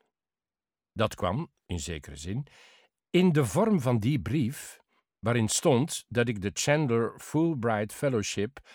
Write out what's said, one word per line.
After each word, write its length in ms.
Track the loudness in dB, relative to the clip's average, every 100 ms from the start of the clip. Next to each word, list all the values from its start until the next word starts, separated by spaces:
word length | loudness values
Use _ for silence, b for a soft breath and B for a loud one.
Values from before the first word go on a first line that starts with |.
| _ _ _ _ _ _ _ _ _
Dat 220 | -2 -2
kwam, 380 | -2 -4 -2 -6 _ -8
in 140 | -6
zekere 360 | -6 -8 -10 -12
zin, 300 | -8 -8 -10 b b b b _ _
in 220 | 4 4
de 120 | 4
vorm 360 | 2 2 2 2
van 180 | 2 2
die 220 | 2 -2
brief 600 | -2 -2 -2 -4 -14 -20 _ _ _ _
waarin 300 | 0 0 0
stond 560 | 2 4 4 2 -4 -4
dat 200 | 0 0
ik 140 | -2
de 80 | -4
Chandler 680 | -2 2 2 2 0 0 -6
Fulbright 760 | -4 0 0 0 0 -2 -4
Fellowship 680 | -4 -2 0 -2 -4 -4 -6 B